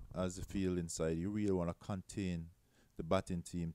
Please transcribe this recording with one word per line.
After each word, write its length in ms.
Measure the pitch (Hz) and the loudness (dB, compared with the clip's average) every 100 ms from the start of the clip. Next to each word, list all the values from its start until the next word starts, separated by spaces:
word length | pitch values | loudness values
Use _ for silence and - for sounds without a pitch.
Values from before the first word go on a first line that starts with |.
| - | -6
as 240 | - 92 92 | -2 -2 -2
a 40 | |
field 360 | - 101 92 90 | -4 0 2 2
inside, 380 | 85 - 80 82 | 0 0 2 2
you 120 | 92 | 0
really 220 | 107 104 | 2 4
wanna 240 | 92 85 | 4 2
contain 720 | - - 98 - 107 92 85 82 - _ _ - - | -2 -4 -6 -4 -2 0 0 -4 -14 _ _ -16 -8
the 60 | |
batting 380 | 82 95 - 90 | 4 4 4 -4
team 320 | - 87 82 | -2 -2 -2